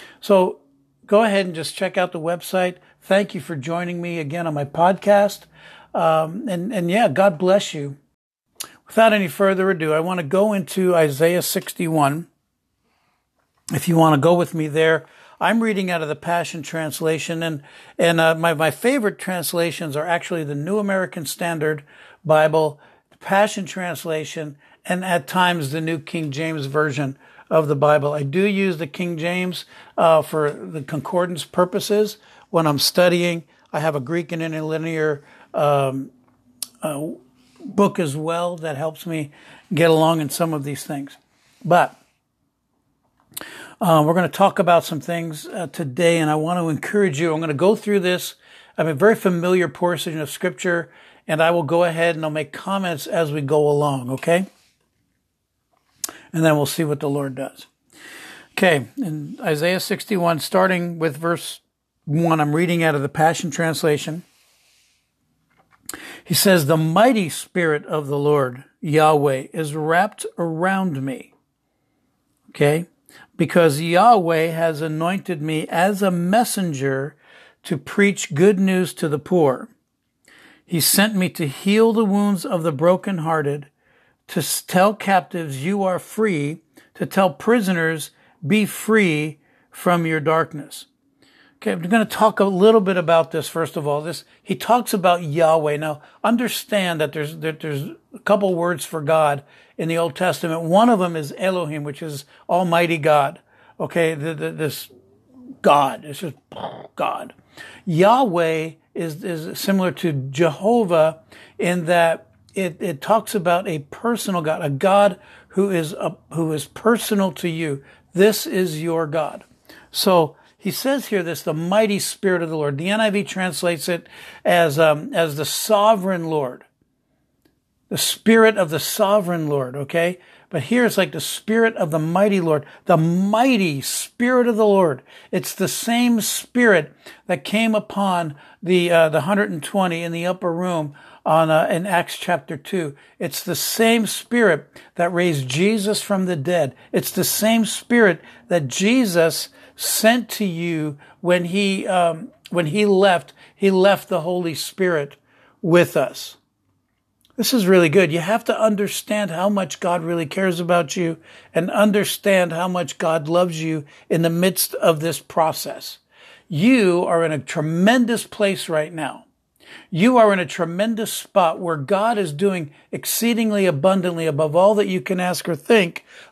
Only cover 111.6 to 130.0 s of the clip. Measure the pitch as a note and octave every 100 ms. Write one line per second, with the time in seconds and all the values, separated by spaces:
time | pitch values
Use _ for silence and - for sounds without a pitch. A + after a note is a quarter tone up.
111.6 | F3 F3+ D#3+ E3+ E3 D#3+ _ _ _ G3
112.6 | F3+ - F3+ C#3+ - A3 A3 G#3 E3+ F3
113.6 | G3+ D#3 - - A3+ A#3 - F3 D#3 E3
114.6 | D3+ C3+ F#3+ G3+ G3+ - - - _ F#3+
115.6 | G3+ F3 D#3 - D#3+ - - E3 D#3+ D#3
116.6 | - - A3 A#3 - G3+ F#3+ - F3 D#3+
117.6 | D#3 C#3 - - _ F3 G#3+ G#3 D#4+ G3
118.6 | F#3 D3+ E3 E3 D#3 D#3 D3 - _ _
119.6 | _ - _ - G3+ F3+ D3 - _ _
120.6 | F#3+ - C4 C#4 - G3 E3+ D#3 E3+ D#3
121.6 | F3 G#3 A3 G3 - - F#3+ F3 E3 D#3
122.6 | C#3+ C#3 F3+ G#3+ A3 G3+ - F#3 F#3 C#3+
123.6 | F3 D#3+ - E3+ - - - - G#3 F3
124.6 | D#3+ C#3+ D#3+ D3+ G3 G3 E3 D3 C#3 -
125.6 | - G#3 G#3+ G#3+ F#3+ F3 D#3+ D#3 B2+ B2
126.6 | _ _ _ _ _ _ _ _ _ _
127.6 | _ _ - F3+ - - A3 A3+ A3 G#3+
128.6 | D#3+ D3+ - - G#3 G#3 F3 E3+ D3+ C#3+
129.6 | B2+ C#3 C#3+ E3